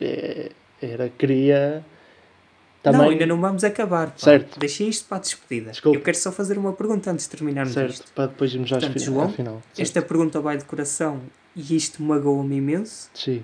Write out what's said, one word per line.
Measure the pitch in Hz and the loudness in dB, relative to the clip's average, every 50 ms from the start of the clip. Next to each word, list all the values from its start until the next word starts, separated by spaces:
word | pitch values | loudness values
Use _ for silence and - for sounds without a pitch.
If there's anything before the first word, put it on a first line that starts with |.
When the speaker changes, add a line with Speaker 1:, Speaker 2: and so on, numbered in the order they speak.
Speaker 1:
É... | - - - - - - - - - - - - _ _ _ _ | -6 -4 -4 -4 -6 -6 -8 -8 -10 -12 -14 -18 _ _ _ _
era, | 139 120 117 117 127 120 - - | -10 -4 -2 0 0 0 0 0
queria | 147 135 135 131 135 143 143 139 143 143 151 156 160 - - - - - - - _ _ _ _ _ _ _ _ _ _ _ _ - | 0 2 4 4 4 6 4 4 4 2 -2 -4 -8 -14 -20 -20 -20 -20 -20 -20 _ _ _ _ _ _ _ _ _ _ _ _ 2
Speaker 2:
Não, | 143 123 | 4 6
Speaker 1:
também | 139 147 156 | 8 8 6
Speaker 2:
ainda | 160 160 165 | 6 4 2
não | 165 170 170 | 2 2 2
vamos | 180 196 190 185 208 | 0 0 0 0 0
acabar, | 208 208 - 220 185 175 165 160 151 | 0 0 -2 -2 0 0 0 0 -2
pá. | - - | -6 2
Speaker 1:
Certo. | - - 147 180 - - - 143 | 6 8 8 8 6 2 -4 -4
Speaker 2:
Deixei | 147 143 143 - 208 220 | -4 -4 -2 -2 -2 -2
isto | 220 - - - | -2 -4 -6 -8
para | 202 185 | -8 -6
a | |
despedida. | - - - - - - 127 117 110 110 | -6 -8 -8 -10 -10 -8 -8 -8 -8 -8
Speaker 1:
Desculpa. | 110 - - 151 143 143 | -10 0 4 4 4 4
Speaker 2:
Eu | |
quero | - 175 170 - | 4 0 0 0
só | - 190 | -2 -4
fazer | 180 - 202 190 202 202 | -4 -4 -2 -2 -2 -2
uma | 196 196 | -2 -2
pergunta | 185 - 208 214 220 196 - 196 | -2 -2 -2 -2 -2 -2 -2 -2
antes | 175 156 - | -4 -4 -4
de | - - | -8 -8
terminarmos | - 156 147 139 139 135 131 117 | -6 -4 -2 -2 0 -2 0 0
Speaker 1:
Certo, | 139 135 123 123 | 0 -2 -2 -4
Speaker 2:
isto. | - - - - | -8 -16 -10 -4
Speaker 1:
pá, | - 135 | -2 -2
depois | 135 - - 139 131 127 | -2 0 0 -2 0 0
irmos | 127 127 123 | -2 -2 0
às | 135 127 | 0 0
Speaker 2:
Portanto, | 139 139 131 135 | 0 -2 -2 -2
Speaker 1:
fi-, | - | -2
Speaker 2:
João, | 139 131 135 160 | -2 0 0 0
Speaker 1:
ao | 196 208 | 0 -2
final. | - 123 117 110 113 - - - | -4 -6 -6 -8 -12 -14 -14 -8
Certo. | - | -6
Speaker 2:
esta | - - - 175 | -6 -2 -2 -2
pergunta | 165 - 165 165 165 156 156 160 | -2 0 0 0 0 0 0 -2
vai | 147 151 147 139 | -2 -2 -4 -4
de | 139 | -6
coração | - 160 151 147 143 - - 165 156 143 131 123 131 - _ _ _ - | -8 -8 -6 -6 -6 -4 -4 -4 -4 -4 -6 -10 -14 -18 _ _ _ -14
e | 175 143 143 165 | -12 -4 -2 -2
isto | 160 156 - - - | -2 -2 -2 -6 -4
magoa-me | 151 151 151 143 143 143 143 139 139 139 139 | -2 0 0 2 2 2 0 0 0 -2 -2
imenso. | 139 135 143 156 185 220 220 - - - - - | -2 0 0 -2 -2 -4 -6 -10 -16 -20 -16 -14
Speaker 1:
Sim. | - - 139 127 120 | -8 -6 -4 -4 -4